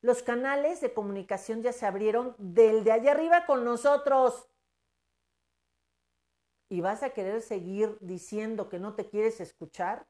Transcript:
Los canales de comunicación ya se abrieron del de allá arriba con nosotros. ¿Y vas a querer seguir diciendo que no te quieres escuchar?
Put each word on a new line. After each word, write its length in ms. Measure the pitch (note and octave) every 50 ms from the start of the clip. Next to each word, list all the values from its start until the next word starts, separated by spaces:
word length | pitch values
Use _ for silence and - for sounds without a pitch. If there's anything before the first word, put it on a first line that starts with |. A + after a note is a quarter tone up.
| -
Los 200 | A#3+ B3 A#3+ -
canales 580 | - A#3+ A#3+ B3+ C4+ C#4 C#4+ C#4+ D4+ F4 F4
de 140 | - A#3 -
comunicación 680 | - G#3 G3+ G3+ G3 F#3 _ G3+ F#3+ - - A3 A3+ A3+
ya 100 | B3 B3
se 120 | B3 A#3
abrieron 520 | G#3 F#3 G3 G#3+ G#3+ G#3+ A#3 B3 B3+ A#3+ -
del 460 | G3+ F#3 E3+ G3 A3+ A3 A3 A3 G#3
de 80 | A3 A3
allá 180 | A3+ A3+ C#4
arriba 340 | D4 D4 D#4+ E4 E4+ F4 F4
con 200 | F4 C#4+ B3+ A#3+
nosotros. 840 | A#3+ A#3+ A#3 - C#4+ C#4+ C#4+ C#4+ C#4+ C4+ C4 C4 B3 B3 - - _ _ _ _ _ _ _ _ _ _ _ _ _ _ _ _ _ _ _ _ _ _ _ _ _ _ _ _ _ _ _ _ _ _ _ _ _ _ _ _ _ _ _ _ _
¿Y 120 | G3 F3
vas 220 | E3 F#3+ G#3 A3 C#4
a 80 | C4
querer 320 | B3+ - G3 F#3 G#3 A3+ A3+
seguir 560 | - A3+ F#3+ E3+ F3 F#3+ G3+ G#3+ A3+ G#3+ -
diciendo 680 | G3 F3 F#3 F3 - - - G#3 G#3+ A3 A3+ G#3+ G3 -
que 100 | - F3
no 160 | F#3 G#3 G#3
te 140 | G#3 G3+ G3+
quieres 320 | - G#3 G#3+ A3+ A3+ -
escuchar? 680 | F3+ D#3+ _ _ E3+ C#3+ _ - F3+ F3+ G#3+ B3+ - _